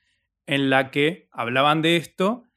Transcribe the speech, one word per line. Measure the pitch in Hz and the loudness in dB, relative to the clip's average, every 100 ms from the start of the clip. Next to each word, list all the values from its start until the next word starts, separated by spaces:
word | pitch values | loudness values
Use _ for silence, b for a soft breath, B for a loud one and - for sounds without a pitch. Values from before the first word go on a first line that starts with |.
| _ _ _ _ - | _ _ _ _ -6
en | 139 135 | -2 2
la | 135 127 | 2 0
que | 143 147 185 _ | 0 -2 -2 _
hablaban | - 117 127 147 156 | -8 -4 0 2 2
de | 156 170 | 0 0
esto | - - 190 147 _ | -4 -4 -4 -4 _